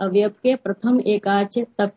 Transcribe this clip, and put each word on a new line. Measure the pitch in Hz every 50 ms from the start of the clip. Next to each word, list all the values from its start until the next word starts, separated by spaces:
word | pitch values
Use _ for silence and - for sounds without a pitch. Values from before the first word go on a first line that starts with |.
अवयव | 196 190 185 202 208 208
के | 208 _ - 254 262
प्रथम | 254 - 196 196 - - 233 247 254
एकाच | - - 214 208 - 196 202 202 202 196 - 240
तक | 240 - _ - 202 202 -